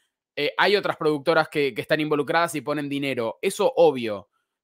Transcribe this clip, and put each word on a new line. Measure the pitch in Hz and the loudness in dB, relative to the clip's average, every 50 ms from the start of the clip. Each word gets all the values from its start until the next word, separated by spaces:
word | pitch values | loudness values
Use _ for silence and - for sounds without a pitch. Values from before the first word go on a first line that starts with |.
| _ _ _ _ _ _ _ | _ _ _ _ _ _ _
eh, | 143 147 147 - | -4 -4 -2 0
hay | - 165 190 202 | 2 2 4 2
otras | 202 180 170 143 | 2 0 -2 -4
productoras | - 165 151 151 143 131 175 165 160 156 - | -2 0 0 0 0 0 2 2 2 2 0
que, | - 156 143 135 113 | 0 -2 -2 -2 -2
que | 120 135 | -6 -4
están | - 156 151 | -2 -2 -2
involucradas | 151 151 151 147 139 120 160 165 170 165 - | 0 0 0 -2 0 0 0 0 0 0 -2
y | 151 | -6
ponen | 120 147 147 151 143 139 | -6 -4 -4 -4 -4 -4
dinero. | 143 139 143 139 131 120 113 113 - - - | -4 -4 -4 -4 -2 -2 -4 -4 -6 -4 -4
Eso | 196 - - 202 175 - | -4 -2 0 0 0 4
obvio. | - 170 156 139 127 117 110 104 98 - _ _ _ _ _ _ _ | 6 6 4 4 2 -2 -6 -6 -8 -10 _ _ _ _ _ _ _